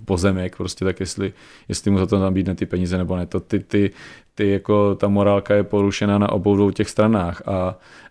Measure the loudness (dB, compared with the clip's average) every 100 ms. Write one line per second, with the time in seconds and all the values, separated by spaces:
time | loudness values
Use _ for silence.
0 | -4 0 0 0 -4 -6 -10 -4 -4 -4
1 | -6 -4 -6 -6 -18 -20 -10 -6 0 2
2 | 2 0 0 0 -2 -4 -4 -2 -2 -2
3 | -2 -4 -4 -6 -4 -4 -2 0 0 -2
4 | -16 -20 _ -4 0 0 2 2 2 0
5 | 0 2 2 2 2 0 2 0 0 0
6 | 0 2 2 0 2 4 2 2 -2 2
7 | 2 2 0 -6 -6 -4 -4 -6 -14 -20
8 | -12